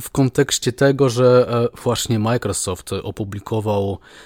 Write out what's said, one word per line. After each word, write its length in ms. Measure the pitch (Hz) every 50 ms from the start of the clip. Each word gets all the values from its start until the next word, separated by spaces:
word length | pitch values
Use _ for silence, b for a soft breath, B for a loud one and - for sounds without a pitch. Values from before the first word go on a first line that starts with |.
w 80 | - -
kontekście 640 | - 143 135 127 - - 139 - - - - 127 113
tego, 360 | - 139 139 135 135 139 127
że, 380 | 113 123 127 123 127 123 120 107
e, 180 | 120 120 117 117 - - -
właśnie 360 | 127 113 - - - 117 107
Microsoft 760 | 104 110 120 120 - 104 95 - - 98 92 - - - 98
opublikował, 1080 | 95 - 104 - - 107 101 101 101 - - 117 110 101 107 104 101 98 98 95 - B B B B B